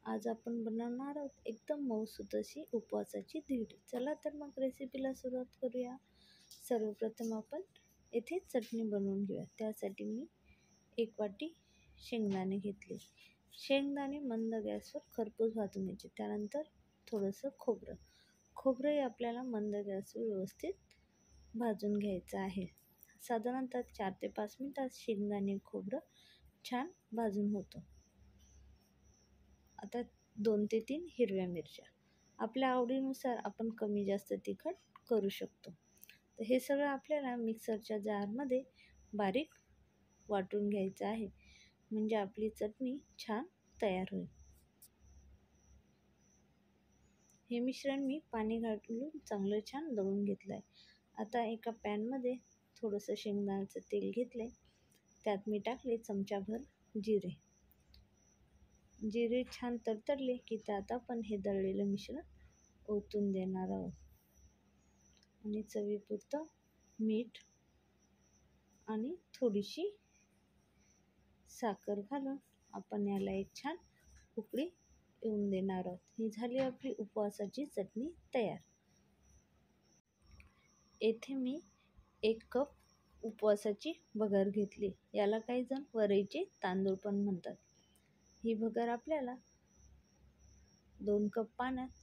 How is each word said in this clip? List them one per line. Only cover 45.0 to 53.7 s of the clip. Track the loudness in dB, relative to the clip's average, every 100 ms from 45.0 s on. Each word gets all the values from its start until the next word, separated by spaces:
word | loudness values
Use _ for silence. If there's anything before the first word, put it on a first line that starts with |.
| -20 -20 -20 -20 _ _ _ -20 _ _ _ _ _ _ _ _ _ _ _ _ _ _ _ _ _
हे | 0
मिश्रण | 0 0 0 2
मी | 2 -2 -2
पाणी | -2 0 2
घालून | 0 -2 -2 -4 -4 -8
चांगलं | -4 0 2 2 0
छान | -6 -2
दळून | 0 2 2
घेतलं | 2 0 -4
आहे. | -8 -8 -20 -20 -20 _ -6
आता | -2 0
एका | 0 -2 -4 -4
पॅनमध्ये | -2 0 0 0 0 -2 -6 _ _ -4
थोडंसं | -2 -2 -2 -4
शेंगदाण्याचं | 0 0 2 0 -2